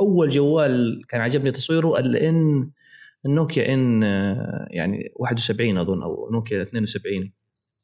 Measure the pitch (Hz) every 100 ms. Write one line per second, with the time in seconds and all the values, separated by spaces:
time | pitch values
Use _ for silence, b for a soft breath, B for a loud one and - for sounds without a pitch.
0 | 202 180 151 135 143 160 143 127 117 -
1 | - 120 117 143 131 131 - 165 160 151
2 | 131 117 160 165 156 143 131 B B B
3 | B B 139 147 151 143 117 135 127 113
4 | 107 98 98 95 - - - 87 85 104
5 | - - 123 117 - 110 117 92 87 95
6 | 85 - 57 113 113 101 98 117 107 98
7 | 92 98 98 - _ _ _ _